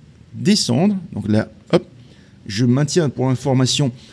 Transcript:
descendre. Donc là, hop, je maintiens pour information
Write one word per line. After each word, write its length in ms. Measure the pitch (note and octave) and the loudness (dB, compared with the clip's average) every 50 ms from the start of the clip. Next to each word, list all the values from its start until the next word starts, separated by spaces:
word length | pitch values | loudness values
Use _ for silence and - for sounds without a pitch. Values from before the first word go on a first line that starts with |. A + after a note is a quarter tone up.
| - - - - - - - | -20 -20 -20 -20 -20 -18 -12
descendre. 600 | A2 A#2+ F3 G#3+ G#3 - - A#2 B2 F3 G#3 - F#2+ E2+ - - | -2 0 2 2 2 2 0 0 2 2 0 0 -2 -6 -8 -10
Donc 140 | F2 G2+ | -8 -2
là, 240 | G#2 G#2 A2 G2+ - - - - - | 0 0 0 0 -2 -8 -18 -4 -2
hop, 140 | - F3 - - - - - - - - - - - - - | 0 0 0 -4 -12 -20 -20 -20 -20 -20 -20 -20 -20 -20 -14
je 180 | - G2 G2+ B2+ | -8 -2 0 2
maintiens 440 | B2 A#2+ C3+ D3 D3 - F3+ E3 C3+ | 2 2 2 0 0 0 0 0 0
pour 200 | A2+ - B2+ C3 | -2 -2 -2 -2
information 640 | B2+ B2 - C#3+ C3 C3 C3 A#2+ - - D3 C3 A#2+ - - - | -2 -2 0 0 2 2 2 0 0 0 -2 -2 -4 -8 -14 -20